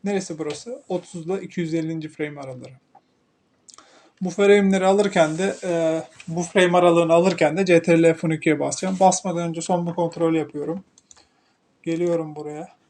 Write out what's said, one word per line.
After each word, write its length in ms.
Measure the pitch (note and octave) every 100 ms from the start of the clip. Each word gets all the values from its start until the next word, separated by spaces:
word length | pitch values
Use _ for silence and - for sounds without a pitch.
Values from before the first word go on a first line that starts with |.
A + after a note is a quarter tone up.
Neresi 340 | G3 G3+ - D#3
burası? 460 | D#3 C#3+ A#3 C4+ _
Otuz 360 | F3+ F3 E3+ D#3+
ile 160 | F#3+
iki 200 | F#3 -
yüz 120 | E3
ellinci 360 | E3 D#3+ E3 D#3
frame 320 | - D3+ C#3+
araları. 320 | C3+ B2+ C3 C3 _ _ _ _ _ _ _ _ _ - _ _ _ _
Bu 80 | F#3
frame'leri 560 | F#3 G3+ G3+ G3 F#3+ F#3
alırken 520 | G3 G3+ F#3 D#3 D#3+
de, 180 | G3 -
e, 400 | F#3 E3 D#3+ D#3+ D#3+ - -
bu 160 | E3
frame 340 | E3+ F#3+ F3+ F3+
aralığını 360 | F3+ E3+ E3+
alırken 440 | E3 F#3 F3 D3+ E3
de 80 | F#3
C 160 | E3+
T 120 | F3
R 100 | E3
L 100 | E3
F 140 | D#3+ E3
on 40 |
ikiye 280 | D#3 E3 D3
basacağım. 380 | C#3 - F#3+ F#3
Basmadan 500 | F#3+ F#3 F#3+ E3+ E3+
önce 120 | E3
son 260 | D#3+ F3+ E3+
bir 60 |
kontrol 420 | E3+ E3+ E3 E3 D#3+
yapıyorum. 480 | D3 D3 D3 F#3 - _ _ - _ _ _ _ _ _
Geliyorum 520 | - E3 F3 E3+ D#3 D3
buraya. 320 | D3+ D3+ F#3+ _